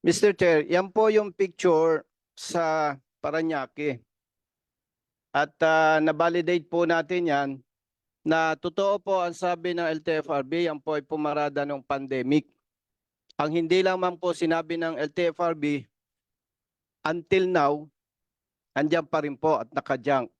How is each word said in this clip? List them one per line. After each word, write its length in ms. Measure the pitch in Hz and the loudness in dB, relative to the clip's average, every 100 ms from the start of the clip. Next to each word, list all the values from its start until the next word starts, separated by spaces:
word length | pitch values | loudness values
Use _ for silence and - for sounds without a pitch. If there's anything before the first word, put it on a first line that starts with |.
| 170 | 2
Mister 240 | 165 208 | 4 2
Chair, 320 | 190 180 156 147 | 4 4 4 2
yan 240 | 175 190 | 0 0
po 160 | 214 220 | 2 4
yung 240 | 214 208 | 4 0
picture 720 | - 196 - 190 156 165 156 - _ _ - | -4 -6 0 2 4 4 0 -4 _ _ -18
sa 560 | - 175 165 156 151 139 _ _ | -8 -4 -2 0 -2 -4 _ _
Parañaque. 800 | 151 156 160 156 131 - 147 123 _ _ _ _ _ _ _ _ _ _ _ _ _ | -4 -2 -2 -4 -6 -6 -6 -6 _ _ _ _ _ _ _ _ _ _ _ _ _
At, 240 | 143 151 _ 160 | -2 -2 _ 2
ah, 320 | 160 156 156 156 | 4 4 4 2
na-validate 640 | 151 170 170 170 180 151 | 2 0 0 0 -2 -2
po 160 | 170 170 | -2 0
natin 480 | 165 156 180 170 | 0 0 -2 0
yan 160 | 143 139 135 _ _ _ _ _ _ | 0 -2 -8 _ _ _ _ _ _
na 320 | - 160 160 | -2 0 0
totoo 480 | 156 175 165 196 202 | -2 -6 -2 0 -2
po 240 | 202 190 175 | 0 -2 -2
ang 80 | |
sabi 400 | 170 185 170 170 | -4 -4 -2 -4
ng 160 | 175 170 | -2 -2
L 160 | 160 156 | -4 -2
T 160 | 156 | -2
F 80 | 156 | 0
R 160 | 143 131 | -4 -2
B, 240 | 165 170 | -2 -2
yan 80 | 151 | -4
po 160 | 160 | -4
ay 80 | 151 | -6
pumarada 640 | 135 156 151 147 147 143 143 | -4 -4 -2 -2 -2 -2 -6
nung 160 | 143 | -8
pandemic. 640 | - 139 135 131 127 151 - _ _ _ _ _ _ _ _ - | -6 -6 -4 -4 2 0 0 _ _ _ _ _ _ _ _ -4
Ang 160 | 147 165 165 | -2 -2 2
hindi 160 | 180 | 2
lamang 400 | 185 185 180 175 | 2 0 -2 -2
po 160 | 180 170 | -4 -2
sinabi 400 | 165 165 160 165 | 0 0 -2 -4
ng 240 | 165 147 | -4 -4
L 80 | 151 | -6
T 240 | - 170 | -2 -2
F 80 | 156 | 0
R 160 | 170 165 | -2 -2
B, 240 | 147 143 120 _ _ _ _ _ _ _ _ _ _ _ 156 | -2 -4 -8 _ _ _ _ _ _ _ _ _ _ _ -6
until 400 | 170 160 196 185 | -6 0 0 2
now, 400 | 180 143 151 151 _ _ _ _ _ _ _ _ - | 2 2 0 -6 _ _ _ _ _ _ _ _ -2
andyan 320 | 151 165 151 | 0 0 0
pa 160 | 160 147 | -4 -4
rin 80 | |
po 320 | 131 156 143 113 | -2 0 0 -2
at 40 | |
naka-junk. 560 | - - 131 123 135 113 _ | -8 -4 -4 0 0 0 _